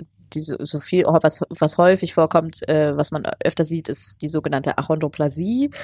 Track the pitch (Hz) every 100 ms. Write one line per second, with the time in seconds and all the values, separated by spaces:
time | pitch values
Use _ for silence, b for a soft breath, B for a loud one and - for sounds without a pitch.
0 | 160 _ - 156 156 - 147 151 - 180
1 | - 165 156 - - 170 151 - 180 190
2 | 175 - 160 165 160 - - 156 151 143
3 | 147 151 - - - - 160 165 - 151
4 | - - 151 156 151 139 139 - 160 156
5 | 151 - 147 147 190 247 285 -